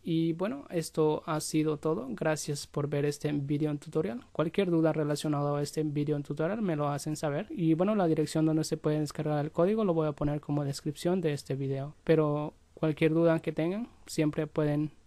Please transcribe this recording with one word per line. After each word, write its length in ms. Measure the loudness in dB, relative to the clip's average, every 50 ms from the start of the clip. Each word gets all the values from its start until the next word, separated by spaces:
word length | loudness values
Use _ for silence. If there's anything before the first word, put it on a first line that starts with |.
| _
Y 300 | -2 0 0 2 0 0
bueno, 320 | -2 -2 -4 -4 -8 -10 -6
esto 540 | -4 -4 -4 -4 0 2 2 2 2 0 -4
ha 140 | -4 -4 -4
sido 380 | -4 -2 0 0 2 2 -2
todo. 300 | 0 -2 -2 -2 -2 -4 -6
Gracias 580 | -6 -2 0 -2 -2 -2 -4 -6 -6 -8 -8
por 220 | -8 -4 -4 -4 -2
ver 160 | 0 0 0
este 260 | 0 -2 -2 -4 -2
video 420 | -2 -2 -2 -2 -2 0 0 -2 -2
tutorial. 480 | -4 -8 -4 -4 -2 -2 -2 -4 -8 -12 -8 _
Cualquier 360 | -2 -2 0 2 0 2 4
duda 220 | 4 4 4 4
relacionada 680 | 2 2 0 0 -2 -2 0 -2 0 0 0 0 0
a 40 | 0
este 220 | -2 -2 -2 -2 -2
video 360 | 0 0 -2 0 0 -2 -2
tutorial 400 | -2 -6 -4 -2 -2 -2 0 0
me 140 | 0 -2 0
lo 140 | 0 0 -2
hacen 260 | -2 -2 -4 -4 -4
saber. 320 | -2 -2 -2 -2 -2 -6 -6
Y 260 | -4 0 2 2 4
bueno, 200 | 4 4 2 2
la 120 | 2 2
dirección 380 | 2 2 2 0 0 2 2 2
donde 200 | 4 2 2 0
se 100 | 0 -4
puede 240 | -2 0 0 0 0
descargar 460 | -2 -4 -4 -4 -2 -2 0 -2 -2
el 60 | -2
código 340 | 0 2 2 2 2 2 2
lo 80 | 2 2
voy 140 | 2 0
a 60 | 0 -2
poner 280 | -2 -2 -2 -2 -2
como 240 | -2 -2 -2 0 0
descripción 560 | -2 -4 -4 -6 -6 -6 -2 0 0 0 2
de 100 | 0 -2
este 240 | -2 -2 -4 -6 -4
video. 400 | -4 -2 -4 -4 -4 -6 -10 -12 -10 _
Pero 500 | 4 6 6 6 2 0 -2 -4 -6 -10 _ -20 _ _
cualquier 400 | -2 -2 -2 2 2 2 4 4
duda 260 | 6 6 6 4 4
que 140 | 0 -2 -2
tengan, 340 | -2 -2 -2 -2 -4 -6 -10 -12 -20 -16
siempre 420 | -8 -2 0 0 2 2 -2 -4
pueden 440 | -2 0 0 0 2 2 0 -2 -2 -6 -14 -20